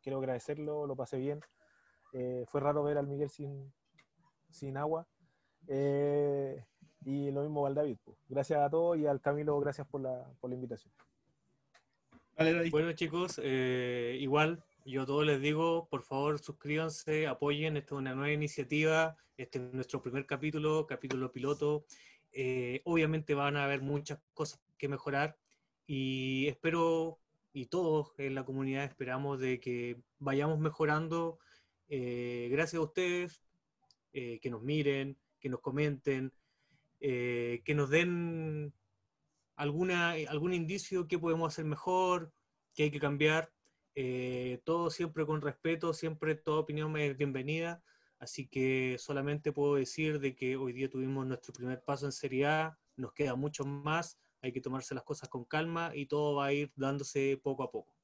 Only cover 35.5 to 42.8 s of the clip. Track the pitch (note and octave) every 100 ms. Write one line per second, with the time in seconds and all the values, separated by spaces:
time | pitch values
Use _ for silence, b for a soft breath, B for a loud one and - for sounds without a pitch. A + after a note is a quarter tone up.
35.5 | B2+ - C3+ D3+ C#3 - C3+ C3 _ _
36.5 | _ _ _ _ _ C#3+ B2 B2 A#2+ A#2+
37.5 | A#2+ - D3 C#3 D#3 F3 F3 E3+ E3 D#3+
38.5 | D3+ D3 - _ _ _ _ _ _ _
39.5 | - D3 D3 F#3 F3+ E3+ D#3+ D3 D3 E3+
40.5 | F3+ D#3+ F#3+ - F#3 E3 F3 E3+ D#3+ E3
41.5 | D3+ D#3 D3 - F#3 F#3 F3+ D#3+ _ _
42.5 | _ _ -